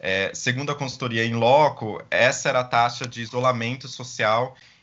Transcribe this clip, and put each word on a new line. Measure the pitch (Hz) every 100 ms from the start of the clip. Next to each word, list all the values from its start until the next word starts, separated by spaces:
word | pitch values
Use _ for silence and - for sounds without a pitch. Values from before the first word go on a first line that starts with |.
É, | 90 95 95
segundo | - - 123 143
a |
consultoria | 143 135 - 123 113
In | 117
Loco, | 117 117 143 147 - 110 95 -
essa | 87 120 139 151
era | 127
a |
taxa | 123 117 120 123 127
de | 120
isolamento | 113 123 127 120 117 131 131
social | - 127 - 110 110 131 - - _